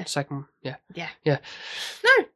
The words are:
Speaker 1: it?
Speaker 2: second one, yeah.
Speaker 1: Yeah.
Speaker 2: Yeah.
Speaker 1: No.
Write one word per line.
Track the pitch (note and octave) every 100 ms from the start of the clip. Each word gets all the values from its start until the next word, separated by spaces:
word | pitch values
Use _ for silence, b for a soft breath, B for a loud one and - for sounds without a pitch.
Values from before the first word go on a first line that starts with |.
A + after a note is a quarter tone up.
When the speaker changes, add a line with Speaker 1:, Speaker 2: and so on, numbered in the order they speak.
Speaker 1:
it? | -
Speaker 2:
second | - C#3 C#3
one, | C#3+ _
yeah. | C3 C3 -
Speaker 1:
Yeah. | - E3+ -
Speaker 2:
Yeah. | - C#3 - B B B B B
Speaker 1:
No. | A#4 C5 -